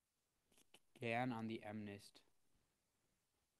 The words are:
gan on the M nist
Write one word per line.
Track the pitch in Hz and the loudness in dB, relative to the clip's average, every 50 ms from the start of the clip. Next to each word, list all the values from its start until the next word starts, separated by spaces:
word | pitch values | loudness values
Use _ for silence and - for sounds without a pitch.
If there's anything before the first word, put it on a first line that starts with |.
| _ _ _ _ _ _ _ _ _ _ - - - - - - - _ - - | _ _ _ _ _ _ _ _ _ _ -20 -20 -20 -20 -20 -20 -20 _ -8 -2
gan | 120 117 117 120 127 127 | 2 4 4 6 4 4
on | 120 113 113 110 | 2 2 0 0
the | 113 110 - 107 | -2 -2 -4 -4
M | 104 107 104 | -4 -4 -4
nist | 101 101 101 - - - - - - _ _ _ _ _ _ _ _ _ _ _ _ _ _ _ _ _ _ _ _ _ _ _ _ _ _ | -4 -6 -8 -10 -14 -18 -20 -20 -20 _ _ _ _ _ _ _ _ _ _ _ _ _ _ _ _ _ _ _ _ _ _ _ _ _ _